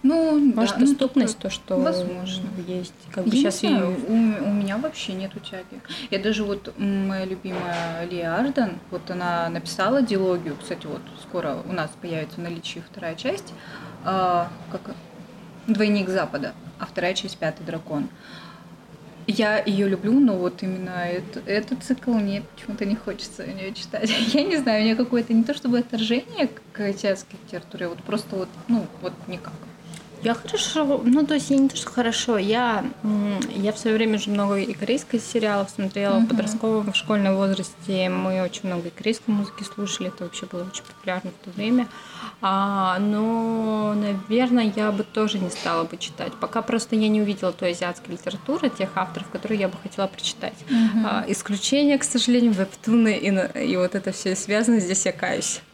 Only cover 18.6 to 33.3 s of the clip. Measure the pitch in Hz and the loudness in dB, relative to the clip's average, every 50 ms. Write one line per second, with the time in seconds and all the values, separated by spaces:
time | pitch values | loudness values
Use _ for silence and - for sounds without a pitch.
18.6 | - - - - - - - - - - - - - - 208 - 220 208 214 220 | -20 -20 -20 -20 -20 -20 -20 -20 -20 -20 -20 -10 -4 -2 0 2 4 4 4 2
19.6 | - 220 196 190 202 196 190 180 190 202 233 277 285 240 202 180 180 180 180 - | 2 2 2 2 4 2 2 0 2 4 6 8 8 6 6 4 0 -2 -2 -2
20.6 | - 185 185 185 185 185 185 180 175 175 175 180 175 - - - - - 196 214 | -4 -4 -4 -4 -6 -6 -4 -4 -2 -2 -2 -4 -6 -6 -10 -10 -4 -2 -2 -2
21.6 | 214 - 262 262 - - 262 254 - 254 233 220 208 202 196 202 - - - - | 0 -2 -6 -6 -2 -2 -2 -2 2 2 2 2 2 2 -2 -4 -6 -8 -16 -14
22.6 | - - 208 - 220 196 208 220 - - 185 - - - - - 180 180 190 190 | -10 -10 -6 -4 0 -2 -2 -2 -2 -8 -8 -8 -10 -14 -12 -12 -10 -10 -8 -8
23.6 | 190 190 - - - - - - 220 214 220 220 226 226 233 302 294 392 349 311 | -8 -8 -8 -10 -10 -8 -4 -2 0 0 0 2 0 2 4 2 4 4 2 2
24.6 | 262 254 220 214 214 226 226 220 254 240 247 240 226 - 233 226 226 - 285 - | 2 2 2 4 4 4 4 4 2 2 2 0 2 4 4 4 4 4 0 -2
25.6 | - 254 240 240 240 - - 220 220 220 233 254 - - 466 415 302 233 - - | 0 2 2 2 2 0 -2 -2 0 2 0 0 0 -4 -2 -2 -2 -2 -2 -8
26.6 | - - - - 208 202 196 196 - 202 190 190 - - - 180 - - - 175 | -20 -18 -8 -4 -2 -2 -2 0 0 0 0 0 -4 -16 -18 -18 -16 -10 -12 -12
27.6 | - - - 170 185 175 170 - - - - 170 - - - 190 185 180 - 170 | -12 -12 -10 -6 -6 -6 -6 -8 -6 -4 -4 -4 -4 -4 -4 -4 -4 -6 -8 -16
28.6 | - - 240 226 180 156 - - 190 180 170 - - - 180 170 - - - - | -2 0 0 0 0 -2 -10 -8 -8 -8 -8 -8 -10 -10 -10 -10 -10 -12 -14 -14
29.6 | - - - - - - - - - - - - - 220 240 233 - - - 415 | -16 -18 -18 -20 -18 -18 -16 -16 -18 -18 -16 -4 0 0 0 0 -2 -4 -4 -2
30.6 | - - - 311 302 269 285 - - 240 247 294 302 285 302 285 277 - 277 269 | -2 0 0 0 2 2 2 2 4 6 6 6 6 4 2 0 2 2 4 4
31.6 | 269 269 - - - - - - 240 233 226 - - - 233 208 190 202 220 233 | 4 4 2 -2 -8 -4 -2 0 0 0 0 0 0 0 2 2 2 2 2 2
32.6 | 247 240 226 208 - 262 - - - 214 214 208 202 208 | 2 2 2 0 -2 -2 -6 -4 -2 0 0 2 0 0